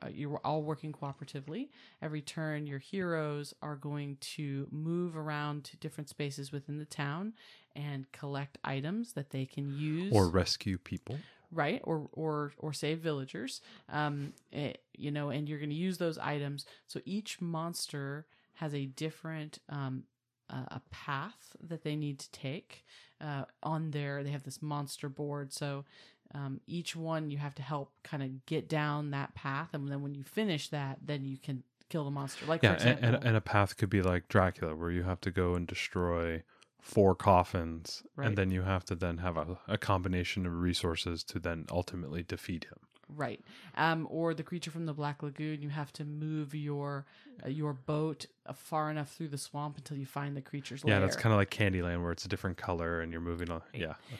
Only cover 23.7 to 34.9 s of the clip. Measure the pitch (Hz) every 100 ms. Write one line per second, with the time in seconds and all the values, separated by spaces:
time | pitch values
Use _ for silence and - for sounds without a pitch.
23.7 | 160 160 147 143 143 143 143 139 - 151
24.7 | 147 139 - 147 135 147 143 139 - 147
25.7 | 139 139 - - _ - 143 139 135 -
26.7 | 170 165 165 160 160 156 147 147 139 135
27.7 | 151 139 _ - 147 135 131 - 160 156
28.7 | 156 151 147 147 139 139 - 143 135 165
29.7 | 151 139 139 143 143 135 - 220 151 -
30.7 | 147 139 135 143 147 135 135 - 131 -
31.7 | _ - 165 143 143 139 - 139 160 113
32.7 | 87 117 - 120 120 120 110 - 104 98
33.7 | - 101 98 92 90 - 104 92 - 82
34.7 | 78 85